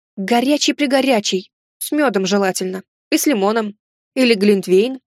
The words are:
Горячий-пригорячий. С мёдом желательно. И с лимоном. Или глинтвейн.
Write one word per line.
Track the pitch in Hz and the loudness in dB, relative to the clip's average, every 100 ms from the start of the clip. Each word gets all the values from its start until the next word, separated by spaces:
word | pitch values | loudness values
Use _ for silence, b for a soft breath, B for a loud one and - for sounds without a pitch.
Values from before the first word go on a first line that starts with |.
| _ - | _ -8
Горячий-пригорячий. | 190 240 254 294 - 277 277 269 262 220 - 190 - _ _ - | -2 0 0 0 0 -2 0 0 2 0 0 -4 -6 _ _ -14
С | - | -6
мёдом | 294 269 196 185 | -2 0 0 0
желательно. | 202 190 - 185 185 - _ - | 0 0 -2 -6 -10 -14 _ -4
И | 311 | -2
с | 302 | 0
лимоном. | 220 196 226 208 - _ _ _ | 0 0 0 -4 -8 _ _ _
Или | 262 247 | 0 2
глинтвейн. | 202 202 196 180 185 247 262 | 4 2 2 2 2 2 -4